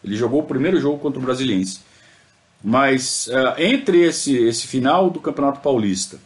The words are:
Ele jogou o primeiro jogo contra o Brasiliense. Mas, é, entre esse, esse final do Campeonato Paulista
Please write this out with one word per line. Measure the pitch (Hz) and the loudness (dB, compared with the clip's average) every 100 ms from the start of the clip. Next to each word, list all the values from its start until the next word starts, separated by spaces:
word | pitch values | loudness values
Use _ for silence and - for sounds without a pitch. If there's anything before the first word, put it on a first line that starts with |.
Ele | 98 107 | -6 -4
jogou | 120 139 | 0 0
o | 147 | -2
primeiro | 135 156 175 | -2 2 2
jogo | 139 147 | 0 -2
contra | 147 131 | -4 -4
o | |
Brasiliense. | 127 127 131 95 95 - - _ - _ _ _ _ _ | -4 -2 0 0 -2 -8 -18 _ -20 _ _ _ _ _
Mas, | 101 123 135 131 131 - - | -2 2 4 2 -2 -6 -2
é, | 131 127 - 180 | 0 0 0 0
entre | 269 - 175 | 0 4 4
esse, | 170 156 143 127 | 4 2 0 2
esse | 117 113 - | 2 0 -4
final | 131 127 175 190 | -2 2 2 2
do | 165 | -2
Campeonato | 156 143 139 135 | -6 -2 -2 0
Paulista | 147 127 104 95 - 95 | 0 0 0 -2 -6 -12